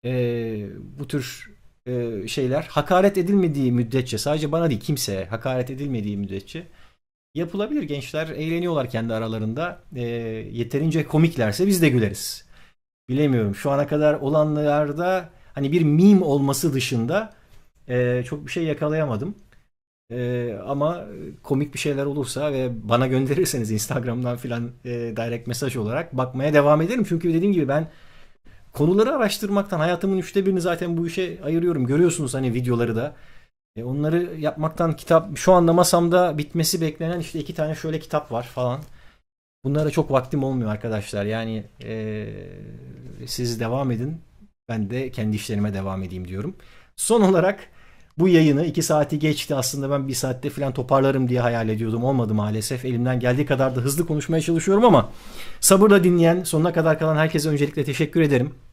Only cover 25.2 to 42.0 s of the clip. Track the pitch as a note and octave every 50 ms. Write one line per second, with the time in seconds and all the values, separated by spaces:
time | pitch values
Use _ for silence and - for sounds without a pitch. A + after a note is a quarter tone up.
25.2 | A2+ A#2 A#2+ A#2 A#2+ - A#2+ A#2 D3 C3+ B2+ B2+ G#2+ G#2 A#2 C#3+ E3+ E3+ - B2+
26.2 | B2+ B2 B2+ C3 C3+ D3+ D3+ D3 C#3+ D3 D3+ D3+ D#3+ F3 A#3+ B3+ G#3+ - F3 E3
27.2 | E3 F3 E3 E3 F3 G3+ G3+ F3 D3 C3 C#3 D3+ D#3+ D#3+ - - - - - -
28.2 | - - - _ _ - - - - - - - D3 D#3+ F#3 G3+ A3 B3+ D#4 C#4+
29.2 | A#3+ G3+ - - - G3 G3+ G3+ G3 G3+ - E3 D3+ E3+ F3+ E3+ - G3 F#3+ F#3+
30.2 | F3 - - G3+ F#3+ F#3+ G3 F#3 E3 F#3 E3+ E3 F3+ F3 E3+ E3 E3+ E3 E3 -
31.2 | F#3 F3 - - - C#3+ E3 E3 E3 F3 E3+ D3 B2+ A#2+ C3+ D3 F3 F3 D#3+ -
32.2 | D3+ B2+ B2 C3+ C3 B2+ A2+ B2 B2 B2 B2 A#2 A#2 A2+ A2+ A2 B2 D3 - -
33.2 | - - - - - _ _ _ _ _ _ G#2+ A#2 B2 C3 C#3+ D3 D#3 D#3 E3+
34.2 | F3 F3 E3+ D#3+ D#3 D3+ - - D3+ D#3+ D#3+ - F3 E3 D#3 - - - E3+ E3
35.2 | E3 G3+ D3+ - - - F#3 F3+ F3 E3 E3 F3 F3+ E3+ - E3+ E3+ E3+ E3+ F3+
36.2 | F3+ F3 D3+ D3+ D3 D3 - E3+ D#3+ D#3+ - F3+ E3 D#3 D#3 - E3 D#3+ F3 E3+
37.2 | E3 - - E3 D3 - D#3+ - D#3 D3+ D#3 D3+ - D#3+ D#3+ D#3+ D#3+ - - D3+
38.2 | D3 - A#2+ A2+ B2 B2 - - B2+ B2 B2 C#3 D3+ - - - - - _ _
39.2 | _ _ _ _ _ _ _ _ _ C3+ C#3+ D3+ D#3 D#3 C#3+ - D3+ - C3+ C3
40.2 | B2 - - D3 C3+ C3+ C3+ B2+ A#2+ G#2+ G#2 G#2+ - A#2 A2 G#2+ G2+ - - G#2
41.2 | G2+ G#2 A2 A2+ A2+ A2+ A2 A2 G2+ - _ _ - A2 A2 A2